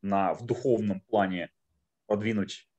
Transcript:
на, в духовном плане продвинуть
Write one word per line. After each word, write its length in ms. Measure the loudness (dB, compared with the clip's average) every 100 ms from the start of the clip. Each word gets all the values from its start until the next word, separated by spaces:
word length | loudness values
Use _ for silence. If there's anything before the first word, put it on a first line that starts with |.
на, 300 | 0 2 2
в 120 | -2 -2
духовном 560 | -2 2 2 2 -4
плане 500 | _ 2 2 0 -8 _ _ _ _ _ _
продвинуть 640 | -2 0 -2 -4 -8 _